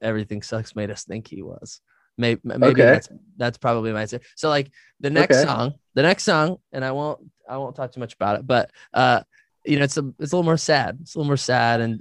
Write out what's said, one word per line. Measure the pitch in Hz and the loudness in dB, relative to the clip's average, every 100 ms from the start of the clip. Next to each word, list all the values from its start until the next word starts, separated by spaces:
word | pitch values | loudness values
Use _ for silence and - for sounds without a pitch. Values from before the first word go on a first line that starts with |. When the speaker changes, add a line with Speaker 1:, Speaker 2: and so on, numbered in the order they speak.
Speaker 1:
Everything | 110 107 104 104 | -4 -4 -6 -10
Sucks | - 113 110 107 | -8 -8 -8 -8
made | 104 | -8
us | 101 | -10
think | - 104 110 | -12 -12 -12
he | - | -14
was." | - - - - _ _ _ - | -14 -16 -18 -20 _ _ _ -2
May-, | 120 | 0
m-, | 110 123 | 0 -4
maybe | 127 127 147 | 2 4 6
Speaker 2:
Okay. | 120 | 6
Speaker 1:
that's, | 139 - - _ - | 6 0 -18 _ -6
that's | 120 - | -6 -2
probably | 127 117 113 | -2 -2 -2
my | 107 | -4
answer. | 107 120 - - | -6 -10 -14 -4
So, | 156 | 0
like, | 147 143 _ _ _ | 0 -2 _ _ _
the | 143 | 0
next | 147 151 131 | 2 6 4
Speaker 2:
Okay. | 143 | 4
Speaker 1:
song, | 120 123 143 _ - | 0 -4 -6 _ 2
the | |
next | 156 190 | 2 2
song, | - 160 156 180 _ | 0 0 0 -4 _
and | 135 131 | -8 -6
I | |
won't, | 135 151 - 151 _ - | -6 -6 -8 -14 _ -14
I | 131 | -10
won't | 131 135 | -10 -10
talk | 127 | -12
too | 127 | -10
much | 117 | -12
about | - 98 104 | -4 -2 -2
it, | 131 | 0
but, | 123 - - - | 0 0 -8 -6
uh, | - 127 120 - _ _ _ - | 2 2 2 -2 _ _ _ -2
you | 147 | 0
know, | |
it's | 139 151 | 0 -2
a, | 139 - | -6 -8
it's | 151 | -4
a | 180 | 0
little | |
more | 165 160 | 2 2
sad. | - 147 107 123 | 2 0 0 -6
It's | 165 - | -10 -4
a | |
little | 147 | -2
more | 139 | 0
sad | - 123 117 117 | 2 2 4 2
and, | 113 110 | 0 -4